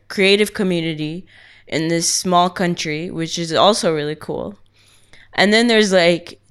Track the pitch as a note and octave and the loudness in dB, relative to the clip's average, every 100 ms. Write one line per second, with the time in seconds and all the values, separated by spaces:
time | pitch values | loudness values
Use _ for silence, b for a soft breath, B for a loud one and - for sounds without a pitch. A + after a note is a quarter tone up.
0 | - - F#3+ G3+ G#3 - F#3+ F3 D#3+ D#3 | -10 0 2 4 0 -2 -2 -2 -4 -6
1 | D3+ E3+ - b b b b D3 D#3+ E3+ | -8 -8 -14 b b b b -4 -2 -2
2 | E3 - F#3 F3 F3+ F3+ F3 E3+ E3 D3+ | -2 -2 0 2 2 0 -2 -2 -4 -6
3 | F3 E3 D#3+ E3+ E3 C#3+ G#3 G#3+ F#3 D#3 | -8 -8 -8 -6 -4 2 4 4 0 -2
4 | D3 D#3 - D3+ D#3 - _ b b b | -4 -8 -10 -10 -10 -14 _ b b b
5 | b b b - F#3+ A3 A#3+ A3 G#3 F#3 | b b b 0 2 4 4 4 4 4
6 | E3+ E3+ - - _ | 4 2 -4 -20 _